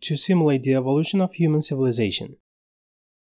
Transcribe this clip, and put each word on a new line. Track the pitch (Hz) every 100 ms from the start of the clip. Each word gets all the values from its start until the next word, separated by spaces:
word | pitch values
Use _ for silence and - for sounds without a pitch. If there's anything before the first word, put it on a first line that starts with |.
to | -
simulate | 151 - 185 151 135
the | 127
evolution | 131 127 139 170 196
of | 185
human | - 165 151
civilization. | 151 135 131 120 107 - - - _ _ _ _ _ _ _ _